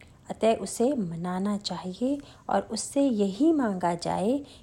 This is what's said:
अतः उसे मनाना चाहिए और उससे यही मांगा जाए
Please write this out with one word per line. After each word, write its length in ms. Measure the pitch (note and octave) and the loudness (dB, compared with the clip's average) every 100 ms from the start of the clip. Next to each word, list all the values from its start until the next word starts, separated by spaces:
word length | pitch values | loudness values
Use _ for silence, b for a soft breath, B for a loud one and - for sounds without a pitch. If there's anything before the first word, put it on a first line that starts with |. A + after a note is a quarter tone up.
| B B - | B B -14
अतः 240 | - A3 | 0 2
उसे 380 | A3+ G3 - A#3+ | 2 0 0 2
मनाना 640 | C#4+ F3 E3 F3+ F#3 G3+ G3+ | 2 -2 -4 -4 -2 -2 -2
चाहिए 640 | - F3+ F#3 F#3 B3+ C#4+ B B - | -4 -8 -8 -4 -2 -2 B B -2
और 140 | G3 | -2
उससे 400 | - A3 - C#4+ | 0 -6 -2 2
यही 500 | C#4 G#3+ G3 F#3+ D#4 | 2 4 0 2 4
मांगा 420 | D#4 A#3 F#3 F3 | 4 2 0 0
जाए 460 | E3+ E3 F3 G3 C#4+ C#4+ B | 0 -2 0 0 0 -4 B